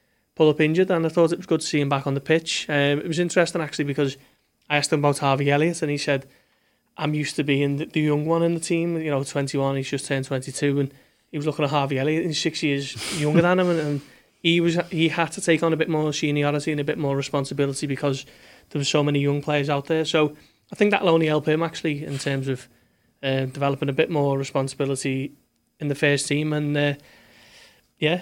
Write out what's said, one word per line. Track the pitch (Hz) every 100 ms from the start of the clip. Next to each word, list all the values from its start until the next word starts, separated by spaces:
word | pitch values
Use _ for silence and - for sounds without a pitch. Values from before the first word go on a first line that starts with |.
| _ _ _
pull | - 156
up | 147
injured, | 156 165 190
and | 170 160
I |
thought | 165 165
it | 160
was | -
good | 160
to | -
see | 151
him | 139
back | 135 139
on |
the | 139
pitch. | - 160 165 - -
Um, | 147 143 143
it | -
was | 160
interesting, | 175 185 170 170
actually, | 151 -
because | 143 139 139 - - _ _ _ -
I | 147
asked | -
him | 151
about | 147 143
Harvey | 143 139 139
Elliott, | 143 165 165
and | 147
he | 143
said, | 151 139 - _ _ _ _ _ _ -
"I'm | 156
used | 151 143 -
to |
being | 143 139 143 143
the, |
the | - 156
young | 151 147 156
one | 165
in | 170
the | 170
team, | - 165 170 165
you | 156
know, | 143
twenty-one, | 139 143 135 143 135 139
he's | 131
just | 135 -
turned | 135
twenty-two," | 131 135 131 - 143 139
and | 139 - _ _ _
he | 151
was | 151
looking | 143
at | 147
Harvey | 147 139 131
Elliott, | 143 156 170
he's | 147
six | 160 -
years | 151 139 135 - - 185
younger | 147 170
than | 175 185
him, | 180
and, | 165
and | 147 143 - - _ _
he | 170 170
was, | 170 170 170
he | 160 165
had | 156 160
to | -
take | - 160
on | 165
a | 156
bit | 165
more | 156 156
seniority | 143 151 147 147 147 151
and | 147
a |
bit | 143 156
more | 143 139
responsibility | 135 143 135 135 139 135 143
because | 135 143 135 - - - - _
there | 147
were |
so | 139 151
many | 147 143
young | 143 143
players | 147 147 139
out | 143 139
there. | 160
So | 156 156 151 151 - _ _
I | -
think | 208
that'll | 202 185
only | 165 156
help | 151 151
him, | 156
actually, | 165 - 165 143
in | 151 139
terms | 143 139 135
of, | 127 - _ _ _ _ _
uh, | 135 135 135
developing | 139 139 143 139
a |
bit | 135 160
more | 156 143 139
responsibility | 135 139 135 - 139 135 139 131 - - _ _ _ _
in | 147
the | 139
first | 147 143 -
team. | 147 156
And, | 151 147 147
uh, | 143 143 - - _ - - - - _ _ _
yeah, | 151 180